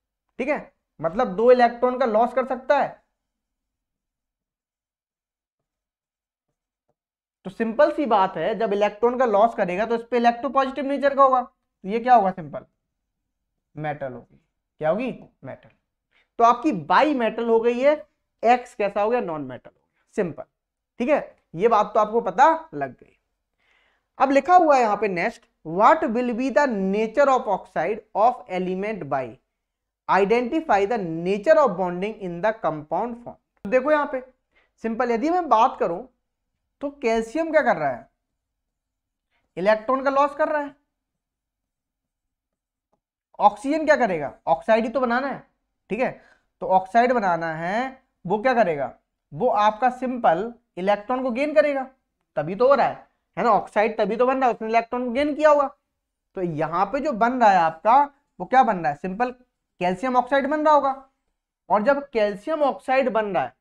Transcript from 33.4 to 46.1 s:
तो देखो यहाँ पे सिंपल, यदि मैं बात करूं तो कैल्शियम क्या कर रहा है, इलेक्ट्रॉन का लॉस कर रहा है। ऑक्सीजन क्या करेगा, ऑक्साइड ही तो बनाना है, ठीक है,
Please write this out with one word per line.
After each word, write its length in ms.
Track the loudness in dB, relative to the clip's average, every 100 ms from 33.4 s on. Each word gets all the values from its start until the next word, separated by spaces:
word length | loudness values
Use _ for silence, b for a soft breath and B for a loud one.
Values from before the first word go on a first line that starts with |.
| _ _
तो 60 | -2
देखो 200 | 0 2
यहाँ 180 | 0 -2
पे 80 | -8 -12 _ _ _ _ _
सिंपल, 260 | -8 -4 -2
यदि 200 | -2 -2
मैं 180 | -2 0
बात 280 | 2 2 0
करूं 220 | -6 -6 -12 _ _ _ _ _ _ -12
तो 80 | -12
कैल्शियम 580 | -6 -2 -2 -2 -4 0
क्या 120 | 0
कर 140 | 2 0
रहा 140 | -2
है, 180 | -6 -14 _ _ _ _ _ _ _ _ _ _ _ _ _ _ -4
इलेक्ट्रॉन 460 | 0 0 0 -2
का 60 | 0
लॉस 240 | 0 0 0
कर 120 | -2
रहा 140 | -2
है। 120 | -6 -14 _ _ _ _ _ _ _ _ _ _ _ _ _ _ _ _ _ _ _ _ _ _ _ _ _ 0
ऑक्सीजन 460 | 0 0 -4 -2
क्या 120 | 2 2
करेगा, 360 | 2 -2 -6 -6 -4
ऑक्साइड 380 | -2 2 0
ही 60 | 0
तो 100 | -2
बनाना 280 | -2 -2 -4
है, 140 | -10 -16 _ _ _ -10
ठीक 100 | -4
है, 100 | -4